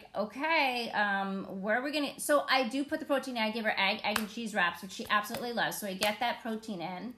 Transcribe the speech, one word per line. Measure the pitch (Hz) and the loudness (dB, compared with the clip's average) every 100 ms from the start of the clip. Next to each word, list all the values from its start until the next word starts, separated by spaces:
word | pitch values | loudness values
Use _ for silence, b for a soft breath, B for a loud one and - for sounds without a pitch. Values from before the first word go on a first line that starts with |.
| - - | -6 -4
"Okay, | 202 262 311 330 269 247 233 | -4 -2 2 4 4 2 0
um, | - 208 196 196 196 - 196 | 0 2 2 0 -2 -4 -4
where | 202 233 | 0 0
are | |
we | 285 | 2
gonna," | 302 277 - | 0 -2 -2
so | - 294 - | 2 4 6
I | 262 233 | 4 4
do | 269 | 0
put | 285 302 | -2 -2
the | - | 0
protein | 269 262 240 | 0 0 0
in. | |
I | 220 | 0
give | 226 214 | 0 0
her | - | 2
egg, | 190 214 | 2 2
egg | - 214 | 0 -2
and | 208 | -2
cheese | - 226 202 | -6 -2 2
wraps, | 175 - | 2 0
which | 190 | -8
she | - - | -8 2
absolutely | 214 214 226 240 | 2 2 -4 -2
loves. | 226 156 - | 0 0 -2
So | 208 | -4
I | |
get | 185 208 214 | 0 0 2
that | 240 - | -2 -2
protein | 233 220 220 185 | -4 -6 -4 -6
in. | 180 180 214 | -4 -6 -8